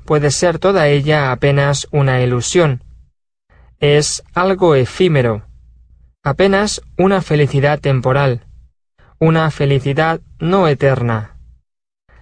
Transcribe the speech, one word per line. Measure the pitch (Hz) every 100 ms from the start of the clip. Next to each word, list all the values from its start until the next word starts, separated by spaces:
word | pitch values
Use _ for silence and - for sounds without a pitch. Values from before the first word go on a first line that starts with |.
| -
puede | 151 147
ser | - 175 160
toda | 185 196 147
ella | 143 147 151 135
apenas | 123 143 143 143 139 -
una | 147 135 127
ilusión. | 123 123 - 180 160 123 - - - _ _ _ _ _ - -
Es | 147 147 147 - -
algo | 175 190 190 180 139
efímero, | 120 - 185 147 120 107 - - - - _ - _ _
apenas | 143 139 196 196 208 - - -
una | 190 196
felicidad | - 151 143 139 143 147
temporal, | 143 131 127 135 139 117 - - - _ _ _ - -
una | 160 160 160
felicidad | - 139 139 139 139 160 165 - -
no | 160 196 170
eterna. | 135 139 123 120 113 107 - - - _ _ _ _ _ _